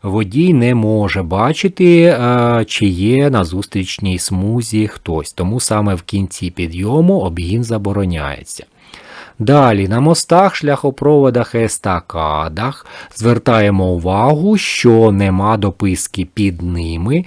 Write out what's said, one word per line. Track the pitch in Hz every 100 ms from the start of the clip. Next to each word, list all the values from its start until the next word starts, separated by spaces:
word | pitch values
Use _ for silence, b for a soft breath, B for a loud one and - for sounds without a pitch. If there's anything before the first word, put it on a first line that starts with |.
водій | 98 101 101 113 180
не | 147 120
може | 117 107 110 101 95
бачити, | 82 95 117 156 196 - 180 170
е, | 170 131 123 123 120 117 107
чи | - 104
є | 87 101 131 143
на | 123
зустрічній | 85 92 - 101 92 - 98 90
смузі | - 95 98 120 113 107 107
хтось. | - - 80 76
Тому | - 90 120
саме | - 107 104
в | 92
кінці | - 98 95 - 90
підйому | - 85 87 101 147 175 196
обгін | 92 82 85 110
забороняється. | 113 110 101 98 95 82 71 69 - - - B B B B B B B
Далі, | 110 143 131 104 95
на | 113
мостах, | 151 165 - 170 196
шляхопроводах, | - 147 139 143 127 143 147 135 120 120
естакадах | 117 113 - 104 87 - 85 78 76 80 78 147 - B B B -
звертаємо | 110 113 - 113 104 98
увагу, | 92 87 85 98 123 151 190 208
що | - - 123 113 113
нема | 98 98 95 101 110
дописки | 101 - 101 90 - - 90
«під | - 98 85
ними». | 87 87 82 82 95 156